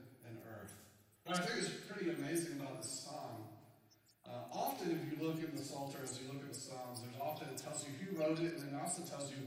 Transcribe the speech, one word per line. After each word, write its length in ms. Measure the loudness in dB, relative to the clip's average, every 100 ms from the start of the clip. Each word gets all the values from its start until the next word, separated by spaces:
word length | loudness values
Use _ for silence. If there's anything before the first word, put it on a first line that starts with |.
| -12 -14 -10
and 80 | -8 -8
earth. 240 | -8 -8 -10 -16 -20 -20 -8
What 160 | 4 4
I 60 | 6
think 140 | 4
is 100 | 2 0 -4
pretty 240 | 0 2
amazing 500 | 2 2 2 2 0
about 220 | -2 -2
this 240 | -4 -4 -4
song, 420 | -4 -4 -6 -8 -12 -16 -20 -20 -20 _ _ -8
uh, 240 | -6 -2
often 460 | 2 2 4 4 4
if 40 | 2
you 140 | 2
look 160 | 4 4
in 180 | 2 -2
the 60 |
Psalter, 380 | -2 -2 -2 -2
as 160 | -2 -4
you 160 | -4
look 80 | -4
at 100 | -4
the 80 | -6
Psalms, 460 | -6 -4 -4 -4 -4
there's 160 | -2
often, 260 | 0 0 -2
it 80 | -4
tells 240 | -4 -2 -2
you 80 | -2
who 160 | 0 4
wrote 220 | 6 6
it, 180 | 4 2
and 160 | -2
it 60 | 0
also 240 | 0 0 -2
tells 240 | -2 -2
you 80 | -2